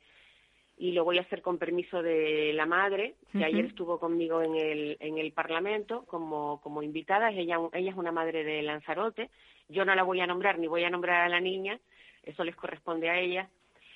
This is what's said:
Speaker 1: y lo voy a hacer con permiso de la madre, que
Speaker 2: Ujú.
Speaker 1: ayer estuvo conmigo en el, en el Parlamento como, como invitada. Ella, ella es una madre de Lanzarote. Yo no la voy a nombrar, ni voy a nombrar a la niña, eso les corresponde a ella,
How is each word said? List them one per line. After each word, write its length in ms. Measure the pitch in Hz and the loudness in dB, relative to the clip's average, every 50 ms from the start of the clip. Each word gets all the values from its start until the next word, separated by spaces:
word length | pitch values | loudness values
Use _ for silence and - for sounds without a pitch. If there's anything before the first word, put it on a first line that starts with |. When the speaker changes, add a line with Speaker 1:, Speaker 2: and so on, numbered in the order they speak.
| - _ - - - - _ _ _ _ _ _ _ _ _ - | -14 _ -20 -20 -20 -20 _ _ _ _ _ _ _ _ _ -4
Speaker 1:
y 140 | 180 180 | -2 0
lo 140 | 175 175 165 | 2 4 4
voy 120 | 175 180 175 | 4 4 2
a 40 | |
hacer 200 | 180 - 202 180 | 0 0 -6 -6
con 160 | - 185 180 165 | -2 -4 -2 -2
permiso 440 | 175 165 170 175 170 - - 175 165 | -2 -2 0 -2 -2 -2 -4 -2 0
de 480 | 170 165 156 156 156 156 151 151 151 151 | 2 2 2 2 2 2 2 2 0 2
la 120 | 156 156 | 0 2
madre, 500 | 160 170 180 196 196 196 190 214 269 - _ - _ | 2 2 2 2 2 2 0 -2 -4 -6 _ -16 _
que 60 | - 202 | -2 0
Speaker 2:
Ujú. 60 | 160 | 2
Speaker 1:
ayer 200 | 160 214 208 233 | 2 2 2 0
estuvo 340 | 254 - - 180 170 175 160 | 0 -2 -6 -4 -2 -2 -2
conmigo 420 | 170 165 170 170 170 160 165 165 | 0 0 0 0 0 2 2 2
en 140 | 165 160 160 | 2 2 2
el, 420 | 160 156 156 151 151 151 147 147 - | 0 0 0 0 -2 -2 -4 -6 -6
en 180 | - 156 156 156 | -6 -6 -4 -4
el 140 | 156 156 | -4 -2
Parlamento 720 | - 170 160 160 165 165 185 202 214 214 202 - 226 240 - - | -2 -2 -2 0 -2 -2 0 0 -2 -2 -4 -4 -6 -8 -8 -8
como, 520 | 185 165 165 156 151 151 147 147 147 143 | -8 -8 -6 -4 -4 -4 -2 -4 -4 -6
como 220 | - 151 147 151 147 | -8 -8 -6 -6 -6
invitada. 480 | 151 151 160 160 - 190 202 226 226 | -4 -6 -6 -2 0 2 2 4 2
Ella, 260 | 208 185 170 170 170 165 165 165 - | 0 0 -2 0 0 0 -2 -2 -2
ella 180 | 175 180 190 | -2 -2 -2
es 60 | 190 185 | -2 -4
una 140 | 175 170 | -4 -2
madre 320 | 170 165 160 165 160 160 151 | -2 0 -2 0 -2 -2 -2
de 180 | 156 156 151 | -2 -2 -2
Lanzarote. 680 | 151 151 151 151 151 - 156 170 208 226 - - 226 - - _ - - - - _ - | -2 -2 -4 -4 -4 -4 -4 -2 -2 -2 -4 -6 -10 -10 -12 _ -20 -20 -20 -20 _ -6
Yo 160 | 151 190 190 | -2 0 4
no 100 | 190 190 | 4 4
la 80 | 185 185 | 4 4
voy 160 | 180 185 185 | 2 2 2
a 80 | 180 175 | 0 0
nombrar, 320 | 175 180 190 202 185 165 | 0 2 2 2 2 2
ni 80 | 170 156 | 0 0
voy 160 | 165 170 170 | 0 2 2
a 60 | 175 | 2
nombrar 320 | 180 175 175 175 175 175 | 0 0 2 2 4 4
a 80 | 175 175 | 4 4
la 100 | 175 175 | 4 2
niña, 400 | 185 185 190 190 190 196 214 247 - _ _ - - - - _ _ | 2 0 -2 -2 -4 -4 -6 -8 -10 _ _ -20 -20 -20 -20 _ _
eso 200 | - 151 - 175 | -14 -6 -4 -4
les 120 | 165 175 | -4 -4
corresponde 540 | - - - 160 156 - 170 165 160 165 165 | -6 -8 -10 -10 -8 -6 -4 -4 -2 0 2
a 100 | 175 180 | 2 2
ella, 300 | 185 180 180 185 190 - _ _ _ _ _ _ - - - | 2 0 0 -2 -4 -6 _ _ _ _ _ _ -20 -20 -20